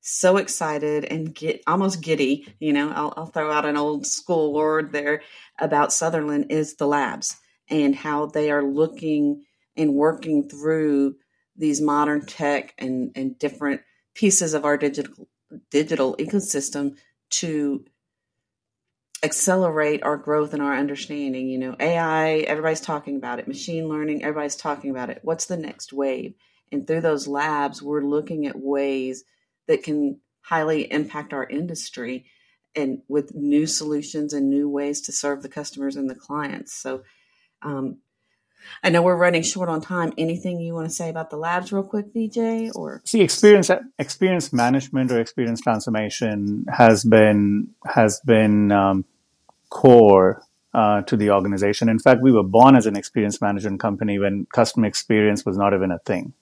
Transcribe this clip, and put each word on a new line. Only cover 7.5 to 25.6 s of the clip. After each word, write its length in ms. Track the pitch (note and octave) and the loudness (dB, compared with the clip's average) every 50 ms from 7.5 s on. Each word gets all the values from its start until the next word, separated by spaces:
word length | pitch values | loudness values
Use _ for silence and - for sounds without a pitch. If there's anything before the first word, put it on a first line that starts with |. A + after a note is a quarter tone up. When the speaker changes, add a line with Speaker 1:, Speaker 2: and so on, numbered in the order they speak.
| _ _ _ _ | _ _ _ _
Speaker 1:
and 260 | - D#3 D3 C#3 C#3 | -2 0 2 2 0
how 300 | C#3 - D#3 D3 D3 D3+ | -2 -4 -6 -4 -4 -4
they 260 | D3+ - D#3 D3+ D3+ | -4 -4 -2 -2 0
are 120 | D3 D3 C#3+ | 0 0 -2
looking 840 | C#3 C#3 D3 D#3+ D#3+ - - E3 D#3+ D3+ D3 D3 C#3+ C#3+ C#3+ - _ _ _ _ _ _ | -2 0 0 -2 -2 -2 -8 -6 -4 -2 0 0 0 -2 -4 -10 _ _ _ _ _ _
and 160 | - D#3+ D3+ C#3 | -2 0 0 2
working 560 | C#3 D3 D#3 D#3+ D#3+ - D#3+ D#3 C#3+ C#3 C#3+ | 2 2 0 0 -2 -6 -2 -2 -2 -2 -4
through 680 | - C#3+ D3 D#3 D#3+ D#3+ D#3 D3+ C#3+ C#3 C#3 C#3 C3+ _ _ _ _ _ _ _ _ | -10 -8 -4 -2 -2 0 0 0 0 0 0 -2 -4 _ _ _ _ _ _ _ _
these 240 | - D#3+ D3+ C#3+ D3 | -4 -2 -2 -2 0
modern 460 | D3+ D3 C#3+ D3 D3 D3 D3 D3 C#3+ | -2 0 0 0 0 0 -2 -4 -6
tech 480 | - - - D#3+ C#3+ C#3+ C3+ - - _ | -10 -10 -4 -2 -2 -2 -2 -4 -8 _
and, 340 | - - C3 B2+ B2+ B2+ B2 - | -12 -8 -6 -6 -6 -6 -8 -8
and 240 | - C3+ C3+ B2+ _ | -8 -8 -8 -8 _
different 420 | - C#3+ - - D3 C#3+ C3+ C3 _ _ _ _ _ _ _ | -8 -8 -6 -6 -6 -6 -6 -6 _ _ _ _ _ _ _
pieces 400 | - A3 G3+ F#3+ - F3+ D#3+ D#3 | 0 2 2 2 2 0 0 -2
of 120 | D3+ C#3+ | -2 0
our 120 | D3 D3 | 0 0
digital, 520 | C#3 D3 C#3+ C#3 - C#3 - - _ - _ _ _ _ _ - - _ _ | 0 0 -2 -2 -4 -10 -10 -12 _ -20 _ _ _ _ _ -20 -20 _ _
digital 460 | - C#3+ D#3 D#3 E3 C3+ C3+ C3 - | 0 0 0 0 -2 -2 -2 -2 -2
ecosystem 800 | - D3+ E3 - G3+ F#3+ - - C#3+ C#3 - - D3 C#3+ C#3 C#3 _ _ _ _ _ _ _ | -4 -6 -2 -2 -2 -2 -2 -6 -6 -6 -6 -6 -4 -6 -6 -6 _ _ _ _ _ _ _
to 560 | - - - E3+ D#3 D3+ D3 C#3+ C#3 - - _ _ _ _ _ _ _ _ _ _ _ _ _ _ _ _ _ _ _ _ _ _ _ _ _ _ - - | -6 -6 -4 -4 -4 -2 -2 -2 -4 -6 -8 _ _ _ _ _ _ _ _ _ _ _ _ _ _ _ _ _ _ _ _ _ _ _ _ _ _ -6 -6
accelerate 800 | D3+ - - - - F#3 F#3+ F#3 E3+ D#3 D#3 D3+ D3 D3+ - - | -4 -2 -2 0 0 2 2 2 0 0 0 0 0 0 -2 -2
our 140 | - D3 | -4 -4
growth 360 | C#3+ C#3+ - D3+ D3+ D3+ D3+ D#3 | -4 -4 -2 -2 -2 -2 -2 -4
and 80 | D3 | -4
our 140 | C#3+ C#3+ C#3 | -4 -2 -2
understanding. 720 | C3 C#3+ C#3+ C#3+ C#3 - - D3+ D3 C#3+ C3+ C3 C3 C3 | -2 -4 -4 -6 -10 -12 -12 -10 -8 -8 -8 -8 -6 -8
You 100 | C3 C3 | -8 -6
know, 180 | B2+ C3 C3 B2+ - | -6 -8 -8 -6 -4
A 180 | - D#3+ E3+ | -2 -2 0
I, 300 | E3+ E3 D#3+ D#3+ D#3+ D#3 D#3+ D#3 D#3 | 0 -2 0 0 0 0 2 0 0
everybody's 420 | - - D3+ D3+ D#3 D#3+ D#3+ D#3 | 0 -2 -4 -2 -2 -2 -4 -4
talking 340 | - - D#3 D3 - - C#3 | -6 -6 -8 -8 -6 -8 -10
about 240 | C3+ B2+ B2 A#2+ A#2+ | -8 -8 -8 -10 -10
it. 80 | - | -10
Machine 400 | - C3+ C#3 - - E3+ D#3+ D#3+ | -10 -12 -12 -10 -8 -8 -6 -6
learning, 340 | D#3 D3+ D3+ D3+ D#3 D3+ D3 | -6 -6 -6 -4 -6 -6 -6
everybody's 360 | - D3+ D3 D3+ D3 C#3+ - | -6 -6 -6 -6 -6 -8 -8
talking 340 | - - D#3 D3 C#3 - C#3 | -8 -6 -8 -8 -6 -6 -8
about 180 | C3+ B2+ B2 - | -8 -8 -8 -10
it. 120 | B2 - - | -12 -10 -6
What's 220 | D#3 E3 D#3+ - | -6 -6 -6 -6
the 120 | - F#3 | -8 -8
next 360 | E3+ | -8